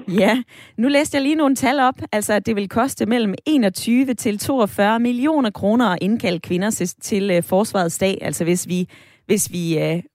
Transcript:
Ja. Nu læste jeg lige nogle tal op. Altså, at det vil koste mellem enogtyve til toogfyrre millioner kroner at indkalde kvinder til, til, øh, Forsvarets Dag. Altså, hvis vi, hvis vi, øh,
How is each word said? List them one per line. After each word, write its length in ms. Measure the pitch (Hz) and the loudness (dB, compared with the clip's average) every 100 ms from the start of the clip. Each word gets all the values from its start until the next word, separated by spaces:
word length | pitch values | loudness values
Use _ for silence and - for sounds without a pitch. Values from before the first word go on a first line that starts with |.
| - | -2
Ja. 340 | 185 196 240 240 - - - | 2 2 2 -2 -12 -16 -2
Nu 120 | 247 | 2
læste 280 | 285 302 285 | 2 2 0
jeg 60 | |
lige 120 | 269 | 0
nogle 200 | 311 285 269 | 2 2 2
tal 240 | 254 285 | 0 2
op. 140 | 254 262 214 | 2 0 -4
Altså, 200 | 214 208 | -4 0
at 120 | 208 196 | -2 0
det 100 | 214 | -2
vil 120 | 196 | -2
koste 380 | 226 262 - 214 | -2 -2 -2 -2
mellem 280 | 247 214 185 - | 0 0 -2 0
enogtyve 680 | 302 202 185 - 240 269 | 2 2 0 0 2 2
til 240 | 233 226 208 | 0 -4 -4
toogfyrre 600 | - 269 208 - 202 226 | -2 0 0 2 2 2
millioner 500 | 240 247 277 311 240 | 0 0 0 2 0
kroner 360 | - 196 233 233 | 0 0 2 2
at 100 | 175 | 0
indkalde 360 | 185 226 202 170 | 0 0 -2 -4
kvinder 300 | - 180 202 | -2 -2 -2
til, 160 | 220 175 | -2 -4
til, 420 | - - 202 196 | -6 -4 -2 0
øh, 120 | 175 | 0
Forsvarets 560 | 170 185 220 196 170 - | 2 0 0 0 -2 0
Dag. 200 | 190 190 | -2 -2
Altså, 220 | - 151 | -4 -4
hvis 240 | 170 180 - | 0 0 0
vi, 200 | 180 180 - - _ - | -4 -4 -8 -20 _ -2
hvis 260 | 202 - | -2 -2
vi, 260 | 175 170 156 | -4 -2 0
øh, 240 | 156 170 - | 0 -2 -6